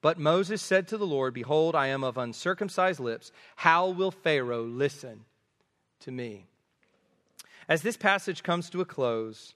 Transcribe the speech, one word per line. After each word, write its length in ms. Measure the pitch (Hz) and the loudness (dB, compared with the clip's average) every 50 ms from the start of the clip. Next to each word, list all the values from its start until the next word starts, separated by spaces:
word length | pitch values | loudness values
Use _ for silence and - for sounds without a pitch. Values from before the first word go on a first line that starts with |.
But 180 | - 151 165 175 | 4 2 2 4
Moses 420 | 147 151 165 185 196 170 214 208 | 2 4 4 4 2 0 -4 -6
said 260 | - - 190 190 190 - | 0 2 2 2 2 0
to 80 | 220 | -4
the 100 | 214 208 | -4 -2
Lord, 260 | 185 147 135 131 131 120 | -2 0 0 0 -2 -2
'Behold, 420 | 120 117 123 147 156 160 165 165 | -6 -4 0 2 4 4 4 4
I 120 | 151 135 135 | 2 2 2
am 140 | 135 139 | 0 -2
of 160 | 135 131 117 131 | -2 -2 -2 -4
uncircumcised 800 | 123 117 110 - - 180 185 - 208 190 - - 185 185 180 135 | -6 -6 -8 -4 -2 -2 -2 -2 -4 -4 0 0 0 0 0 -2
lips. 320 | 131 120 113 - - - _ - - - - | -4 -6 -6 -6 -10 -20 _ -20 -20 -20 -14
How 320 | - - 175 165 175 180 190 | 2 6 6 6 6 4 0
will 220 | 185 175 190 190 | 0 -2 -2 -4
Pharaoh 540 | 175 - - 165 151 139 127 120 120 117 113 | -4 -2 0 2 2 2 0 0 -4 -4 -4
listen 640 | 117 120 123 139 139 139 - - 127 113 110 110 _ _ _ _ _ _ _ _ _ _ _ _ _ _ _ | -6 -2 0 -2 -2 -2 -4 -16 -16 -16 -18 -20 _ _ _ _ _ _ _ _ _ _ _ _ _ _ _
to 100 | - - | -14 -10
me?'" 380 | 131 127 123 117 104 98 90 _ _ _ _ _ _ _ _ _ _ _ _ _ _ _ _ _ _ - - _ - - - - | -8 -8 -8 -8 -10 -12 -16 _ _ _ _ _ _ _ _ _ _ _ _ _ _ _ _ _ _ -20 -20 _ -20 -20 -2 0
As 140 | 156 165 | 0 0
this 140 | 147 220 226 | 0 -4 -6
passage 460 | - - 202 196 196 - - 175 - | 0 0 0 0 2 -2 -6 -8 -6
comes 260 | - - 170 175 170 - | -2 -2 -2 -2 -2 -6
to 100 | - 180 | -6 -6
a 40 | 180 | -6
close 720 | 175 - - 135 120 117 113 113 110 110 - - - - | -6 -2 -2 0 0 0 -2 -4 -6 -10 -16 -20 -20 -20